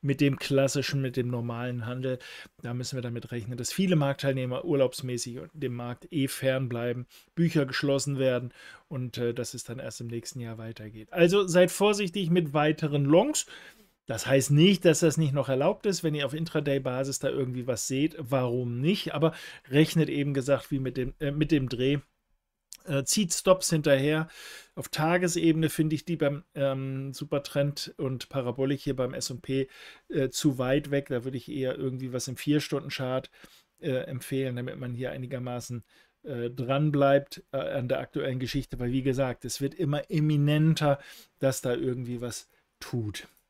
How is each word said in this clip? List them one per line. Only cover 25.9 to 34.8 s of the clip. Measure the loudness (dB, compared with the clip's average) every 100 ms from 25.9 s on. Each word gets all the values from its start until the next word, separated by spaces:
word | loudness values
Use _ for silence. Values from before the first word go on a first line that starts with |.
ich | 0
die | -4 -2
beim, | 0 -2 -8
ähm, | -2 -2 0 -4 -6 -8
Supertrend | -10 -4 -4 -2 0 0 -2 -10 -6
und | -4 -4 -6
Parabolic | -6 -4 -2 0 0
hier | -4 -2
beim | -4
S | -4 -8
und | -10
P, | -4 -2 -2 -8 -20 -20 _
äh, | -2 -2
zu | 2 0 2
weit | 0 0 2
weg. | -2 0
Da | -4
würde | -4 -8
ich | -8
eher | -4 -4 -2
irgendwie | -4 -6 -6
was | -6 -6
im | -6
Vier-Stunden-Chart, | 2 2 2 -4 -4 -6 -2 -4 -6 _ -20 _ _ _
äh, | -4
empfehlen, | -2 -4 -8 -4 -2 -2 -4
damit | -8
man | -8